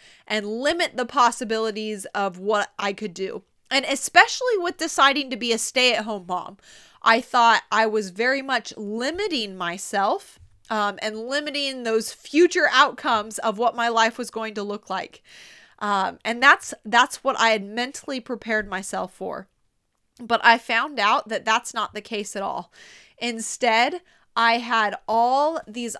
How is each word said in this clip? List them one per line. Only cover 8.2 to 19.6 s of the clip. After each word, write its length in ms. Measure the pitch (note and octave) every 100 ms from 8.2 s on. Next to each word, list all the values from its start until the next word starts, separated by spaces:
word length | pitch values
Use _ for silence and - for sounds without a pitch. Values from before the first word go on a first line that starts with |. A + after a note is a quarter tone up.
| B3 C4+
much 340 | C4+ B3 - -
limiting 800 | G3+ A3 C4 F4 G#4 D4 G#3 F#3
myself, 840 | F3+ G3 - G3+ G3 F#4+ - - - _ -
um, 280 | G#3+ G3+ F#3+
and 260 | G#3+ G#3+ A#3
limiting 540 | C#4+ D4 C#4+ C#4 C4
those 300 | A#3 A3+ G#3+
future 560 | - - D4 F4 F4+ D4
outcomes 680 | B3+ C#4+ B3 D4 A3+ A3 -
of 200 | A3 G3+
what 160 | A#3+
my 140 | A#3+ A#3
life 300 | A3+ A3+ A#3
was 120 | A#3+
going 240 | A3 A3
to 80 | G#3
look 260 | G3+ G#3 -
like. 340 | F#3+ - - _ - - - - _
Um, 400 | G#3 G3 F#3+ -
and 180 | - A#3+
that's, 300 | C4+ G4 - -
that's 400 | G#3+ A#3 C#4 -
what 140 | C4 -
I 100 | A3+
had 140 | A3
mentally 560 | G3 A3+ B3 - - C4
prepared 480 | A#3 A3 A3+ G#3+ G3+
myself 440 | F#3+ F#3 F#3+ F#3
for. 360 | - F#3+ - F#3+ _